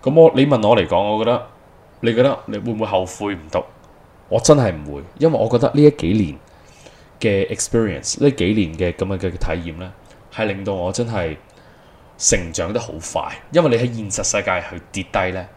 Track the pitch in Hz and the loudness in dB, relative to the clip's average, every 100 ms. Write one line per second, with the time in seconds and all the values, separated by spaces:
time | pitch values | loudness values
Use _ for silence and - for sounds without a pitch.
0 | - 156 165 131 147 131 104 117 82 87 | 4 8 8 8 2 4 4 4 4 0
1 | 104 107 113 123 - - - - - - | 0 0 0 0 -4 -20 -20 -20 -20 -4
2 | 117 113 135 123 - 104 117 107 107 98 | -2 2 2 0 -8 -8 -6 -4 0 0
3 | 92 - 101 95 78 - - - - - | -2 -6 -6 -6 -4 -6 -6 -18 -20 -20
4 | - - - 110 - 147 113 80 73 71 | -20 -20 -4 0 4 6 4 -2 -10 -12
5 | 73 - 156 147 110 117 135 143 147 147 | -14 0 0 2 0 2 2 6 6 6
6 | 156 107 87 67 - - - - - - | 0 0 0 -4 -18 -20 -20 -20 -20 -20
7 | - - 113 98 95 107 - 117 110 76 | -20 -4 0 0 0 -4 -2 0 0 -4
8 | - - 143 127 87 107 85 80 90 - | -8 0 0 2 0 0 -2 -2 -4 -4
9 | 95 95 92 87 - 82 85 80 92 - | -6 -4 -6 -4 -4 -4 -6 -12 -14 -16
10 | - - - - 110 98 101 95 87 95 | -20 -20 -16 -6 -6 -4 -6 -4 -4 -4
11 | 117 110 82 76 - - - - - - | -4 -4 -6 -8 -16 -20 -20 -20 -20 -20
12 | - - - 104 85 80 85 113 - 80 | -20 -4 0 0 -2 -6 -4 -6 -8 -12
13 | - 82 76 - - 151 156 117 123 113 | -6 -6 -6 -12 -2 2 2 2 0 -4
14 | 104 95 95 104 98 92 - 87 - 101 | -8 -6 -2 -2 -2 -4 -4 -14 -10 -10
15 | 92 101 92 92 90 | -4 -2 -2 -4 -12